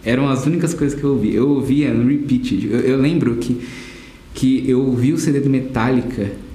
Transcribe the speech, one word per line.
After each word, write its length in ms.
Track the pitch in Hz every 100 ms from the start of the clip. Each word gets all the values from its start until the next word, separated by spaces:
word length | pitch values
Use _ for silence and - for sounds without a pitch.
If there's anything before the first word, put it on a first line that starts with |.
Eram 240 | 110 127 139
as 200 | 131 143
únicas 260 | 170 160
coisas 260 | - 143 -
que 60 | 143
eu 60 |
ouvia. 220 | 131 104
Eu 140 | 110 139
ouvia 440 | 139 123 143 135
no 160 | 117 123
repeat. 580 | 147 131 123 - 98 -
Eu, 80 | 120
eu 200 | 127 135
lembro 360 | 143 175 120 117
que, 260 | - 123 - - - - - - -
que 300 | - 131 131 131
eu 160 | 127
ouvi 300 | 135 117 127
o 40 | 165
C 120 | 160
D 100 | 139
do 80 | 139
Metallica 920 | 131 127 123 120 127 117 117 98 - -